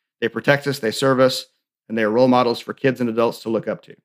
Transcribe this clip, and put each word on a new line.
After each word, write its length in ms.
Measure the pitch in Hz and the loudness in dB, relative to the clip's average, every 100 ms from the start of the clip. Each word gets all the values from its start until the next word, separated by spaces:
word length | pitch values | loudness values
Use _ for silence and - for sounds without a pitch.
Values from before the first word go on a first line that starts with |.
| _ _ | _ _
They 80 | 117 | -6
protect 380 | 113 127 143 143 | -4 0 0 0
us, 120 | 135 | -4
they 120 | 110 | -4
serve 280 | 104 135 131 | 0 0 4
us, 260 | 131 - - _ _ _ _ | 2 2 -10 _ _ _ _
and 100 | 113 | -2
they 40 | |
are 80 | 107 | 0
role 180 | 113 131 | 2 4
models 320 | 123 120 117 | 4 2 -2
for 140 | - | -8
kids 260 | 110 135 123 | -2 -2 0
and 80 | 120 | -4
adults 300 | 113 117 - | 0 0 -2
to 60 | 110 | -4
look 200 | 110 - | -4 -4
up 140 | 95 | -10
to. 140 | - - | -12 -20